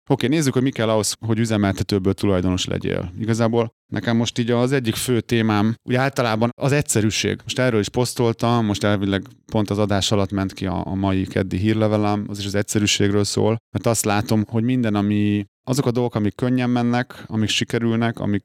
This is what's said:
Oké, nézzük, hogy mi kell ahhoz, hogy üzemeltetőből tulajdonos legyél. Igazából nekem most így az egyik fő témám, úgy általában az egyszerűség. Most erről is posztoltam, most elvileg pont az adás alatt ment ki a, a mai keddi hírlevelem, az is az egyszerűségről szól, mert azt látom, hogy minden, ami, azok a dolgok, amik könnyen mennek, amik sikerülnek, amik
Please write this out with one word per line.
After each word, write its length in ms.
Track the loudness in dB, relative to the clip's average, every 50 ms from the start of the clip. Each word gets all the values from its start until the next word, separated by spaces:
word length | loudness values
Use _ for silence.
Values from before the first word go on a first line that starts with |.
| _ _
Oké, 180 | 0 0 2
nézzük, 260 | 0 2 2 0 2 2
hogy 80 | 2
mi 80 | 0 0
kell 200 | 0 0 0 2
ahhoz, 260 | 2 0 0 -2 -4 -6 -4
hogy 140 | -2 0 0
üzemeltetőből 720 | 0 0 2 2 2 2 2 0 -2 0 0 0 2 0 0
tulajdonos 520 | 0 0 0 2 2 2 0 0 -2 -2
legyél. 460 | -4 -4 -4 -4 -4 -4 -4 -6 -8 -8 -6
Igazából 540 | -2 -2 0 0 0 2 2 0 -2 -2 -6 _ _ _
nekem 260 | -8 -4 -2 0 0
most 200 | 2 0 0 -2
így 140 | -2 0 0
az 200 | 2 2 2 2
egyik 240 | 0 0 0 -2 -2
fő 260 | -2 -2 0 0 0
témám, 540 | 0 0 0 2 2 2 2 2 2 2 0 -2 _
úgy 120 | -2 0
általában 540 | 0 0 0 0 0 0 0 2 2 0 -2 -2 -2
az 100 | 0 2
egyszerűség. 680 | 2 2 0 2 0 2 2 2 0 0 -2 -2 -2 -4 -6
Most 160 | -8 -2 0
erről 200 | 0 2 2 2
is 100 | 0 0
posztoltam, 760 | 0 -2 -2 -2 0 0 0 0 0 0 0 2 2 2 2
most 180 | 0 0 2 2
elvileg 380 | 2 2 2 2 0 0 -2 -2 -6 -18 _ _ -4
pont 180 | -2 -2 0 0
az 80 | 0
adás 340 | 0 2 2 2 0 0 0
alatt 200 | 0 0 0 0
ment 220 | -2 -4 -4 -4 -4
ki 120 | -6 -6
a, 200 | -4 -4 -4 -4
a 100 | -4 -4
mai 300 | -2 0 0 2 0 -2
keddi 320 | 0 -2 -2 -2 0 -2
hírlevelem, 680 | 0 0 0 2 2 2 2 2 2 2 0 0 -2 -4
az 120 | -6 -8 -6
is 60 | -6
az 100 | -4 -2
egyszerűségről 680 | -2 -4 0 0 0 2 2 2 2 2 2 2 2 0
szól, 340 | 0 0 0 0 0 0 -2 -6 _
mert 140 | -10 -2 0
azt 200 | 0 0 0 0
látom, 380 | 0 0 0 0 2 0 0 0
hogy 160 | 0 -2 -2 0
minden, 320 | 0 0 0 0 0 0
ami, 500 | 0 0 2 2 2 2 2 0 0 -2 -6 _ _ _
azok 220 | -4 -2 0 0
a 60 | 0
dolgok, 240 | 0 0 -2 -2 -2
amik 200 | -2 -2 -2 -2
könnyen 340 | -2 -2 0 0 0 0 0
mennek, 540 | 0 0 2 2 0 0 -2 -4 -10 -18 -12
amik 220 | -6 -2 -2 0 0
sikerülnek, 680 | 0 -2 -2 -2 -2 -2 0 0 0 0 0 -2 -2 -2
amik 240 | -4 -2 -2 -4